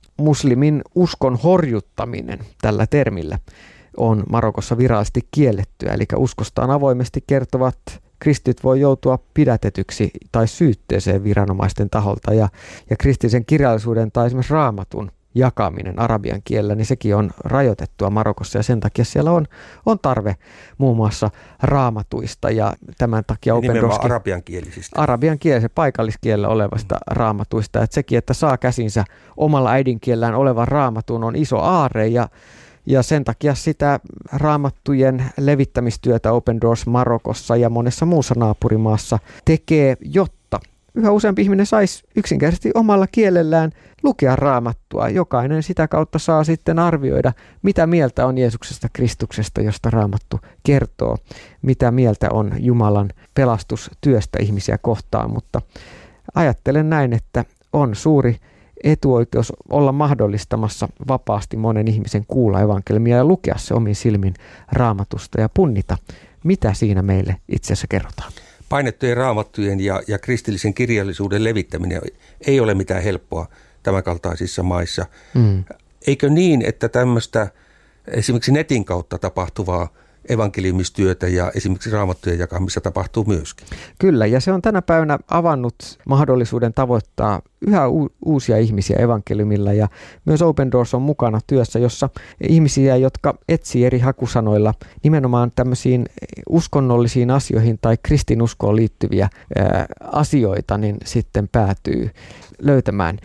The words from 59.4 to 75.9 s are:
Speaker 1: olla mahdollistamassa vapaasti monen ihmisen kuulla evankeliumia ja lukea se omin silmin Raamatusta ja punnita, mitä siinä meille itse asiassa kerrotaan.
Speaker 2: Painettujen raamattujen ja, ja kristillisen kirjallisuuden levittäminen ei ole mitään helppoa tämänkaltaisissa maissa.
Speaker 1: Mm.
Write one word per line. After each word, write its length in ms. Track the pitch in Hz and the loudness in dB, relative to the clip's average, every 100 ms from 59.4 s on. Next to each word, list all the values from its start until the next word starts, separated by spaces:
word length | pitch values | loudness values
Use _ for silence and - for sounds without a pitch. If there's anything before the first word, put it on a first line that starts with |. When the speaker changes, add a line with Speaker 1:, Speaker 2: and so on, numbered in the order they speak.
| 117 - - | -4 -6 -4
Speaker 1:
olla 220 | 147 139 | 0 2
mahdollistamassa 1000 | 139 147 131 104 101 - 110 110 - - - 127 | 2 0 2 0 -2 -4 -4 -4 -4 -8 -8 -4
vapaasti 500 | 131 - 104 - 110 | -4 -2 -4 -4 -4
monen 300 | 110 107 110 | -2 0 0
ihmisen 360 | 110 104 104 107 | -2 -2 -4 -2
kuulla 340 | 131 113 95 | 0 2 2
evankeliumia 560 | 104 98 - 107 117 120 | 2 0 0 0 2 4
ja 80 | 147 | 4
lukea 300 | 185 - - | 2 0 -4
se 160 | - | -2
omin 220 | 117 110 101 | -2 0 0
silmin 380 | 117 101 95 90 - - - | 0 0 0 -4 -12 -20 -4
Raamatusta 720 | - 120 101 101 - - 117 | 0 0 0 -4 -8 -6 -2
ja 80 | 110 | 0
punnita, 440 | - 170 101 - 87 - - - _ | 0 0 0 -2 -6 -8 -20 -20 _
mitä 300 | 156 190 110 | -2 0 0
siinä 280 | 101 107 95 | 0 0 0
meille 340 | 98 95 95 92 - | 2 0 0 -4 -6
itse 240 | - - | -6 -4
asiassa 140 | 101 - | -4 -2
kerrotaan. 420 | 92 - - - - - - - | -4 -6 -12 -16 -18 -20 -20 -6
Speaker 2:
Painettujen 480 | 143 131 - 127 117 | -4 -2 -2 -2 0
raamattujen 600 | 131 107 104 - 101 98 | 0 -2 -4 -4 -2 -2
ja, 220 | 98 95 - | -2 -2 -4
ja 120 | 101 | -6
kristillisen 540 | - 120 - 98 110 | -2 -4 -4 -4 -2
kirjallisuuden 680 | 98 120 110 98 87 101 101 | -2 0 0 -2 -4 -4 -2
levittäminen 580 | 110 107 - 82 87 85 - - _ - - | 0 -2 -4 -6 -6 -6 -8 -14 _ -8 0
ei 120 | 135 | 2
ole 140 | 110 | 2
mitään 300 | 98 92 92 | 0 -2 -2
helppoa 440 | 98 87 - 82 82 _ _ _ | -2 -4 -8 -10 -10 _ _ _
tämänkaltaisissa 800 | - 95 90 87 90 85 90 - | -2 -2 -2 -4 -6 -6 -6 -4
maissa. 420 | 90 87 87 - 92 _ _ | -2 -2 -2 -6 -8 _ _
Speaker 1:
Mm. 300 | 131 110 95 92 - _ | 2 2 2 -4 -14 _